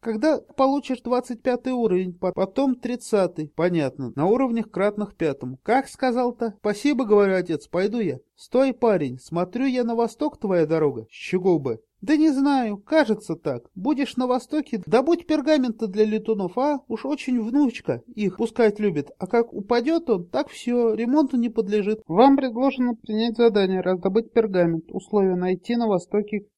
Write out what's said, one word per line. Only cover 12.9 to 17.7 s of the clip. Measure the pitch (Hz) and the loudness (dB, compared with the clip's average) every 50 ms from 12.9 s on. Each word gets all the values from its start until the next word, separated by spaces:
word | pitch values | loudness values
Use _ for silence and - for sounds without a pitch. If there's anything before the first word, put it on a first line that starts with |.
| 311 320 285 220 214 - - - 165 | 2 2 4 2 0 -2 -4 -6 -8
так. | - - 156 131 120 - _ _ | -6 -4 -6 -6 -6 -8 _ _
Будешь | 190 185 269 302 247 277 - - | -6 -2 -2 0 0 -2 -4 -4
на | 254 254 247 | -4 -2 -2
востоке, | 247 254 247 - 294 311 285 - - 208 180 | -2 -2 -4 -4 -4 -4 -4 -4 -6 -8 -2
добудь | - 180 240 269 311 339 339 - | 0 0 2 2 2 0 0 0
пергамента | - 311 302 254 302 311 294 254 247 214 - 226 208 | -2 -2 0 2 2 2 2 2 0 -2 -4 -6 -2
для | 185 208 214 | 0 0 2
летунов, | 220 214 220 220 226 220 208 190 175 180 | 2 0 -2 -2 -2 -2 -2 -4 -4 -2
а? | 247 262 294 294 269 - | -2 0 0 -2 -4 -6
Уж | - 226 214 - | -8 -8 -8 -6
очень | 269 302 277 - - 254 240 | -6 -6 -6 -4 -2 -2 -2
внучка | 214 220 240 285 294 247 | -2 0 2 2 2 2